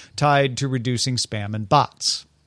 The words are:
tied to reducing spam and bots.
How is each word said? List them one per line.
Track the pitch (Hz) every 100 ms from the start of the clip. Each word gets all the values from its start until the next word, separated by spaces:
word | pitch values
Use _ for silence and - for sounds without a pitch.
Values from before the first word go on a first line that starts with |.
| - -
tied | 147 143 139 117
to | 139
reducing | 127 120 123 - 123
spam | - 107 101
and | 107 101
bots. | 143 - - - - - _